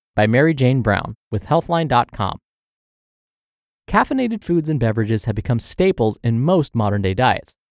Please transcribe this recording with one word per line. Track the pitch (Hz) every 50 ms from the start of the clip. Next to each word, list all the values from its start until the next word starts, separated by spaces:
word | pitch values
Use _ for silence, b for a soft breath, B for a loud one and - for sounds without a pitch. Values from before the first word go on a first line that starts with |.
| _ _ -
By | - 107 107
Mary | 113 131 147 165 165
Jane | 135 131 123 131 135
Brown | 110 110 101 95 - - 110 - _ -
with | - 101 - -
Healthline | 147 165 - - 175 165 165 139
dot | 123 123 117 -
com. | - - 104 92 - - _ _ _ _ _ _ _ _ _ _ _ _ _ _ _ _ _ _ _ _ _ _ _ _ _ _ _ _ _ -
Caffeinated | - 208 262 - 285 262 254 233 233 214 -
foods | - 170 170 151 156
and | 156 131
beverages | 117 113 110 113 110 104 113 107 -
have | 113 104
become | 107 - - 123 113
staples | - - - - 180 190 185 - 117 110 104 -
in | - 120 117 113
most | 131 160 190 180 143 - -
modern-day | 117 107 101 104 101 98 95 95
diets. | 95 127 123 98 - - - - _ _ _